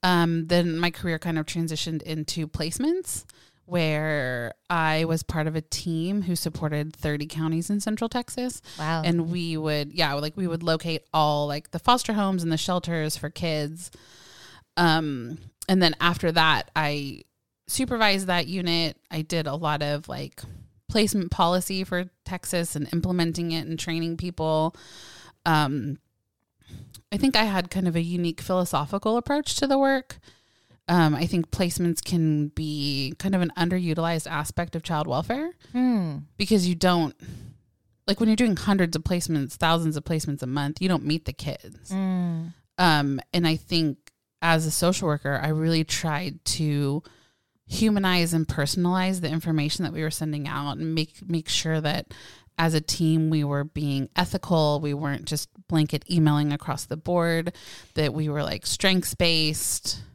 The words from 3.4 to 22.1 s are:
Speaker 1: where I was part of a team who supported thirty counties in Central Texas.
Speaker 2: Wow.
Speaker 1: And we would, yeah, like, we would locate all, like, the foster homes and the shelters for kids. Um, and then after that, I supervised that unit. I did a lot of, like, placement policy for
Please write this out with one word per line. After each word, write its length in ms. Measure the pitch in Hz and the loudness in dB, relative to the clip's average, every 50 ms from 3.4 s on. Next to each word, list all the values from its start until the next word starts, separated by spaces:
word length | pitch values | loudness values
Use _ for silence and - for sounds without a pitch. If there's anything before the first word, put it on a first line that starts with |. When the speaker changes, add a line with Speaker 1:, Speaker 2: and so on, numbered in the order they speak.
| - _ _ _ _ | -20 _ _ _ _
Speaker 1:
where 880 | - 175 175 165 156 156 151 156 156 151 147 131 127 127 120 120 117 - _ _ _ | -4 0 0 2 2 2 0 0 0 0 0 0 -2 -2 -4 -6 -6 -10 _ _ _
I 360 | 180 165 160 156 156 156 165 | 0 2 2 2 2 2 2
was 180 | 165 165 165 - | 2 0 -2 -2
part 240 | - - 160 156 | -4 -4 -2 -2
of 80 | 156 156 | 0 -2
a 60 | 160 | -4
team 640 | 156 _ - - - 180 165 160 165 180 196 208 190 | -6 _ -10 -6 -4 -4 -2 -2 -2 -2 -2 -2 0
who 120 | 175 175 | -2 -2
supported 600 | 165 - 165 151 - 160 151 151 147 147 156 156 | -2 -2 -4 -6 -4 -4 -2 -2 -2 -4 -6 -8
thirty 320 | - - 156 147 147 147 | -6 -4 -2 -2 -2 -4
counties 440 | 156 - 156 160 160 160 165 170 - | -6 -4 -2 -2 0 0 -2 0 -2
in 80 | 208 208 | -2 -2
Central 280 | 196 220 214 214 233 226 | -2 -2 -2 -2 -4 -2
Texas. 500 | - 247 240 - - - 247 254 240 - _ - - - | -2 -4 -6 -6 -6 -6 -6 -6 -6 -8 _ -18 -10 -6
Speaker 2:
Wow. 240 | 156 151 165 165 156 | -2 -2 0 0 2
Speaker 1:
And 260 | 170 170 170 165 165 | 2 2 2 0 0
we 260 | 170 180 170 165 160 | -2 -4 -2 -2 -4
would, 360 | 156 156 156 151 147 147 147 143 | -2 -2 0 0 0 -2 -4 0
yeah, 200 | 175 165 147 143 | 0 0 0 0
like, 220 | 143 147 156 156 | -2 -4 -4 -4
we 120 | 202 185 175 | -4 -4 -2
would 160 | 165 165 170 | -2 -2 0
locate 400 | 165 160 160 - 170 160 151 _ _ - | 0 0 0 0 -4 -4 -4 _ _ 2
all, 320 | 160 151 151 147 147 147 | 2 4 4 4 2 0
like, 240 | 147 143 147 - - | -2 -2 -6 -8 -8
the 80 | - 170 | -10 -2
foster 340 | - - 240 254 - - 220 | 4 4 4 4 4 0 0
homes 300 | 214 202 196 190 180 170 | 2 2 2 0 0 0
and 80 | 165 160 | 0 0
the 40 | 156 | 0
shelters 580 | - - 180 180 170 170 170 160 156 151 - | 0 0 -2 -2 0 -2 -2 -2 -2 -2 -4
for 140 | - - 147 | -4 -8 -10
kids. 640 | - - 170 170 156 151 147 147 160 170 175 - - - - - - - - - - - - - - - _ _ _ | -8 -4 -4 -2 -2 -2 -2 -4 -6 -10 -16 -18 -18 -20 -20 -20 -20 -20 -20 -20 -20 -20 -20 -20 -20 -20 _ _ _
Um, 600 | - 175 170 160 160 160 151 143 127 117 117 156 - - - _ _ - - | 4 4 6 6 4 2 0 -4 -4 -6 -8 -10 -12 -14 -20 _ _ 0 2
and 120 | 190 185 | 4 6
then 140 | 180 165 156 - | 6 4 2 2
after 320 | - 175 175 - - 170 160 | 0 0 0 2 0 2 4
that, 400 | 170 160 160 151 113 - - _ | 4 6 6 4 2 0 -2 _
I 480 | 156 156 147 147 147 143 139 - - - _ _ _ _ _ _ _ _ - | -2 0 0 -2 -4 -6 -8 -10 -12 -16 _ _ _ _ _ _ _ _ -6
supervised 580 | - - 262 247 247 233 220 208 196 196 190 | -2 -2 -2 -2 0 2 4 4 4 2 2
that 220 | 185 180 175 165 - | 0 0 0 0 -2
unit. 500 | 180 190 175 170 170 170 165 156 - _ _ _ 175 | -4 -2 0 2 2 2 2 0 -4 _ _ _ -6
I 100 | 160 156 | -6 -4
did 240 | 156 170 165 151 | -2 -2 -2 -2
a 80 | 147 135 | -2 -4
lot 260 | 156 170 151 151 143 | -2 -2 -2 -2 0
of, 280 | 147 147 147 143 147 - | -2 -2 -4 -4 -6 -8
like, 340 | - 135 143 135 _ - - - - - - - _ _ _ - | -8 -8 -8 -10 _ -16 -16 -16 -16 -18 -18 -20 _ _ _ 0
placement 420 | - 220 208 202 - 208 180 175 | 2 2 4 4 2 0 0 0
policy 540 | - - 185 170 180 185 180 - 190 185 190 | 2 2 4 4 4 2 0 -2 -4 -4 -4
for 260 | - 185 175 180 180 | -2 -4 -4 -4 -6